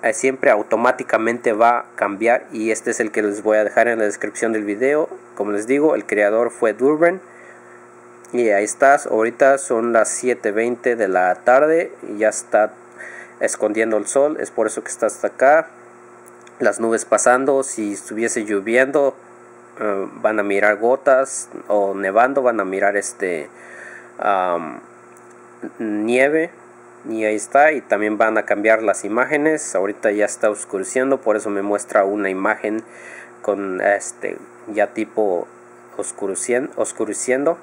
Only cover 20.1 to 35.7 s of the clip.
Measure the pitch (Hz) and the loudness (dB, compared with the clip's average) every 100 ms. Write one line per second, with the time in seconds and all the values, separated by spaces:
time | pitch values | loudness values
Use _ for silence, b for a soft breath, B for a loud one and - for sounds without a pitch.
20.1 | - 107 107 101 101 104 101 113 131 - | -2 -2 0 0 2 2 2 2 2 4
21.1 | 131 135 - - - - 104 98 95 95 | 2 2 -6 -12 -16 -2 0 0 -2 0
22.1 | 104 127 139 123 113 95 95 101 101 - | 2 4 2 0 0 -2 0 0 0 -4
23.1 | - 92 82 71 B B B B B B | -6 -6 -4 -8 B B B B B B
24.1 | - 107 98 90 85 80 57 - - - | -6 0 0 0 -2 -4 -14 -18 -20 -20
25.1 | - - - - - - - 110 104 110 | -20 -20 -20 -20 -16 -16 -8 -6 -2 0
26.1 | 123 139 160 170 - - - - - - | 2 2 2 -2 -8 -20 -20 -20 -18 -8
27.1 | 110 107 107 - 139 151 147 - 101 107 | -2 -2 -2 0 4 4 2 -2 0 0
28.1 | 104 110 110 104 101 110 110 110 95 98 | 2 2 2 -2 0 4 4 2 -2 -2
29.1 | 110 131 151 151 156 - - 98 101 113 | -2 0 0 0 0 -2 -2 -2 0 -2
30.1 | 104 104 - 110 101 - 95 95 127 135 | 2 0 0 -2 -2 -6 -8 -4 -2 0
31.1 | 135 113 107 107 101 101 101 - 107 98 | 0 0 -2 -2 -6 -2 -4 0 2 2
32.1 | 104 98 95 101 107 107 110 - B B | 0 -2 -2 -2 -2 -4 -6 -10 B B
33.1 | B B - - 101 98 92 98 101 - | B B -8 -4 -4 -4 -2 0 0 -4
34.1 | - 101 - - - - 104 101 110 107 | -10 -10 -10 -16 -20 -8 -2 -2 -2 -6
35.1 | - 104 87 - - - | -2 0 -2 -6 -14 -20